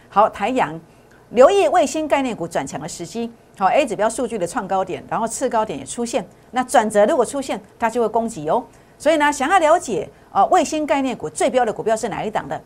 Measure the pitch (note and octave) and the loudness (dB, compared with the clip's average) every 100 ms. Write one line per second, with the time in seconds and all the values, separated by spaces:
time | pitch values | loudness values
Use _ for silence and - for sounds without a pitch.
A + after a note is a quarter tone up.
0 | - G3 D#3+ - G#3 B3+ D3+ D#3+ - _ | -4 2 2 2 -2 -2 -2 -6 -16 _
1 | _ - - A3 C#4+ G4+ D#4+ F4 D#4+ D#4 | _ -20 -2 6 8 8 4 4 2 -2
2 | D4+ C#4+ C4 F#3+ E3 F3 C#3 C#3+ D#3 - | -2 0 -2 -4 -6 -6 -6 -8 -10 -12
3 | E3+ A3+ A#3 - _ - F#3+ A#3+ C#4+ F#3+ | -10 -8 -10 -12 _ -2 2 2 0 0
4 | G#3+ A3+ A#3+ A3+ E3+ B3 F#3+ F#3+ F#3+ E3 | -2 -2 -6 -4 -6 -6 -4 -4 -4 -6
5 | - F3 A3+ - B3+ A#3 A3 D3 - - | -6 -6 -4 -4 -2 -2 -4 -6 -10 -8
6 | A#3 C4 - - _ B3+ B3 C4 G#3+ G#3 | -6 -6 -6 -16 _ -6 0 2 2 4
7 | G#3 D#4 A3 C#4 C4+ A3+ - - A3+ A#3+ | 4 4 0 -2 -6 -8 -10 -6 -4 0
8 | A3 A3+ A3+ F#3+ D3+ G#3 B3+ - - - | 0 0 -4 -4 -2 -2 -2 -16 -20 -4
9 | C#4+ D#4+ D4 C#4+ C4 F#4+ D4+ E4+ C4+ F#3+ | 0 2 2 0 2 4 4 2 2 -4
10 | - - - - G3 F#4 D4 D#4 D4+ C#4+ | -6 -12 -4 2 4 4 2 -2 -2 0
11 | C4 G#3+ D#3 - D#4 B3 A#3 F3+ E3 A3 | -2 -4 -8 -2 0 2 0 -2 -2 -2
12 | A3+ G3+ F#3+ - D3 D#3 | -2 -6 -6 -6 -6 -10